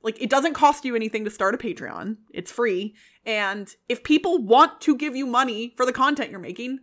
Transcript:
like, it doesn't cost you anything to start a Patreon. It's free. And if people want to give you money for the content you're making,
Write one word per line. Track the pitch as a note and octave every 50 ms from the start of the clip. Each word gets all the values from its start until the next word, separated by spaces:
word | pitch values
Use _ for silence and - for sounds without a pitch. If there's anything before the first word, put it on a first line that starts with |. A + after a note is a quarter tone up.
like, | - A3+ A3 -
it | B3+ G#3+
doesn't | C4 C4+ C4+ E4 C#4+
cost | - D4+ C#4+ D4 - -
you | B3+ A#3+
anything | A3+ A3 A3 - G#3+ G#3+
to | G#3
start | G#3 - G3 F#3+ G#3
a | -
Patreon. | - A3+ - - C#3+ G#2 - E2+ - G3 A3 - _ _
It's | - - F3 -
free. | - - A#3+ A#3 F#3 F3+ G3+ G#3+ - _ _ _ _ _ -
And | A#3 A3 G#3+ G3+ G3 G3 G#3 G3 - - _ _ -
if | A#3+ A#3 -
people | - D4+ E4 F4+ F#4 E4+ E4
want | A3+ G3 A3+ C4 D#4 D#4+ - -
to | - D#4 D4
give | B3 D4+ D4+ B3
you | C4 C#4
money | B3+ A#3+ B3 C4 B3+ A3 G#3+ A#3 A#3+ -
for | - B3
the | B3+
content | B3 B3+ C4+ C#4+ D4 C#4+ A#3+ G#3
you're | - F#3+
making, | F3 - F3+ - A#3+ B3+ C4+ C4